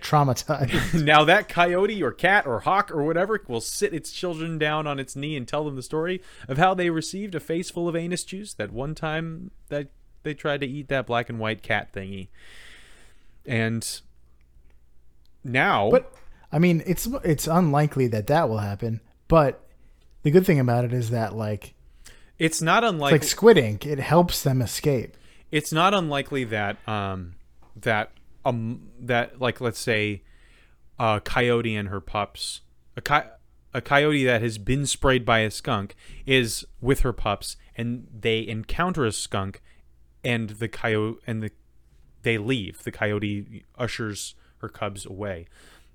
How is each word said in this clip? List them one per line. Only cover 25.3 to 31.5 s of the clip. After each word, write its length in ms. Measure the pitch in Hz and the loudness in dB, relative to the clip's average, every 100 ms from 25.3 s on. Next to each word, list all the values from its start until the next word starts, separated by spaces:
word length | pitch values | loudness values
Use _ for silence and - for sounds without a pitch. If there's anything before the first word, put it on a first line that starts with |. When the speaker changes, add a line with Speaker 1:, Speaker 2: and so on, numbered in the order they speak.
| - - | -20 -4
Speaker 2:
It's 220 | 151 - | -4 0
not 220 | 156 185 | 2 4
unlikely 500 | 202 160 139 139 139 | 4 0 -2 -2 -4
that, 320 | 117 107 101 104 - | -2 -2 -2 -6 -6
um, 460 | 107 98 95 87 - - - - 107 | -4 -4 -6 -10 -14 -20 -20 -20 -6
that, 360 | 123 107 110 - - - | -2 0 -2 -10 -20 -6
um, 440 | 135 117 113 123 - - | -4 -2 -6 -8 -14 -12
that, 400 | 123 120 123 - | -2 0 0 -2
like, 200 | 127 - | -2 -2
let's 180 | 123 - | -4 -4
say, 440 | 127 107 104 101 - - - - _ - - - | -2 0 0 -4 -12 -20 -20 -20 _ -20 -18 -2
a 220 | 113 104 | 0 0
coyote 520 | - 131 123 | 0 0 2